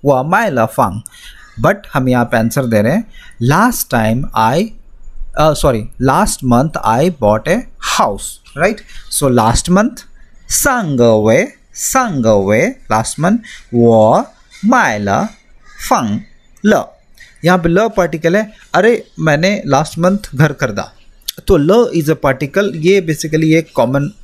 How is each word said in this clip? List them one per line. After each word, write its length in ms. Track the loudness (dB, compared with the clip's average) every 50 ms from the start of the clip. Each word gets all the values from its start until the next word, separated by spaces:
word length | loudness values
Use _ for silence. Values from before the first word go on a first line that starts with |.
| 2
"वो 200 | 2 2 2 2
माय 260 | 0 0 0 0 0
ल 160 | 0 0 0
फंग"। 340 | 0 0 0 -2 -2 -2 -6 -12 -14 -20 -20 -20 -20 -20 -20 -20 -20 -10 -2 0
But 120 | 0 0 0 -6 -6 -4
हम 140 | -2 0 2
यहाँ 160 | 2 2 0
पे 120 | 0 0
आंसर 300 | 0 0 0 -2 -2 -2
दे 160 | 0 0 2 2
रहे 100 | 2 0
हैं, 120 | -2 -4 -6 -14 -20 -20 -20 -10 -4 -2
"Last 400 | 0 2 2 2 0 0 -2 -6 -4 -2
time 300 | -2 0 0 0 -2 -4 -4 -2 0
I, 280 | 0 2 2 0 -2 -2 -6 -16 -20 -20 -20 -18 -18 -14 -10 -8 -8 -8 -2 0
अ, 160 | 2 2 2
सॉरी, 300 | 2 0 0 0 0 -4 -8 -8 -2 0
last 340 | 0 2 2 0 0 -2 -4 -2
month 280 | 0 2 2 2 0 -4 -4 -2
I 140 | 0 0 2
bought 480 | 2 0 0 0 0 2 2 0 0 -2
a 80 | -2 -2 -4 -8 -16 -12 -8 -6 -2 -2
house", 240 | 0 -2 -2 -6 -10 -14 -16 -16 _ -18 -6 -2
राइट। 220 | -2 -2 -2 -2 -10 -18 -18 -16 -14 -8 -6
So 180 | -2 0 2
लास्ट 400 | 2 2 2 2 2 0 0 0
मंथ, 200 | 2 2 2 0 -2 -8 -20 -20 -20 -20 -20 -20 -20 -20 -12 -6
सांगवे, 1040 | -4 -2 0 0 0 0 -2 -2 0 2 4 4 4 4 4 4 2 2 2 0 -6 _ _ _ -16
सांगवे, 920 | -10 -8 -2 0 0 0 0 -2 -2 2 2 2 2 2 2 2 2 0
लास्ट 540 | 0 -4 -8 -8 -4 -2 -2 -2 -4 -6 -2
मंथ, 180 | 0 0 0 0 -2 -8 -20 -20 -18 -4 0
"वो 520 | 2 4 6 6 6 6 6 4 2 0 -2 -10 _ _ _ -18 -4 0
माय 340 | 2 2 2 2 2 -2 -2
ल 100 | -2 -2 0 0 -2 -4 -8 _ _ _ -20 -20 _ -20 -20 -14 -4 -2
फंग 300 | -2 0 0 -2 -4 -6 -6 -10 -20 -20 _ _ -20 _ 0
ल"। 160 | 2 2 2 0 -4 -14 _ _ _ -20 -20 -20 -20 -20 _ 0
यहाँ 140 | 0 0 2
पे 100 | 2 2
ल 200 | 2 2 0 0
पार्टिकल 480 | 0 -2 -2 -2 -2 -2 -2 0 0
है, 160 | 0 -2 -4 -10 -20 -20 _ -2
"अरे 360 | 2 2 2 2 0 -2 -10 _ -4
मैंने 440 | 0 0 0 2 0 0 -2 -2 -2
लास्ट 320 | 0 0 0 0 -2 -4 -2
मंथ 200 | 0 0 0 0 -4 -8 -2
घर 180 | 0 0 0 0
खरीदा", 400 | -2 -6 -6 -4 -6 -10 -10 -12 _ -20 -20 -20 -18 _ -16 -16 -14 0
तो 100 | 2 2
ल 340 | 2 4 4 4 4 2 2 0
is 100 | -2 0
a 100 | 0 -2 0 0
particle। 460 | -2 -2 -2 -4 -4 -2 -2 -2 -2 -4
ये 260 | -2 0 2 2 2 0 -2
basically 340 | -6 -6 -6 -4 -2 0 2
एक 280 | 2 2 2 0 -2 _
कॉमन 380 | -2 0 0 0 -2 -2 -4 -8 _